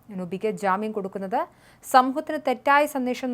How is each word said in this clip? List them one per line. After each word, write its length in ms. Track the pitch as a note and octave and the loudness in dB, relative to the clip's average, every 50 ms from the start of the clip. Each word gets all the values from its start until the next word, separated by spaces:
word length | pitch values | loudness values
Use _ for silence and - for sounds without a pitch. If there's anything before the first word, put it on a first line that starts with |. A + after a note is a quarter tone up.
| _ - G#3 F#3 | _ -14 -10 -10
നോബിക്ക് 340 | F3+ E3+ F#3+ F#3+ G#3+ G#3+ G#3 F3 G3+ | -8 -6 -6 -4 -4 -4 -4 -2 0
ജാമ്യം 280 | F#3+ F#3 G3+ G#3+ A3 G#3+ G#3 | 0 0 0 -2 -4 -4 -6
കൊടുക്കുന്നത് 420 | F#3+ F#3+ - G3 G3 F#3+ G#3+ C#4 E4+ - - _ _ - - _ - - - | -6 -6 -8 -8 -6 -4 -2 -2 -2 -4 -8 _ _ -20 -20 _ -4 4 6
സമൂഹത്തിന് 460 | B3+ B3+ C4+ C4 D4+ D#4 - D#4 D4 D4+ C4+ | 6 6 6 2 -2 -4 -4 -6 -4 -2 -2
തെറ്റായ 340 | B3+ B3+ - C#4+ C#4 C#4+ D4+ D4 D4 | -2 0 2 4 4 4 4 2 0
സന്ദേശം 360 | C4+ B3 B3 B3 B3 C4+ B3+ | -2 -2 -2 -4 -4 -4 -4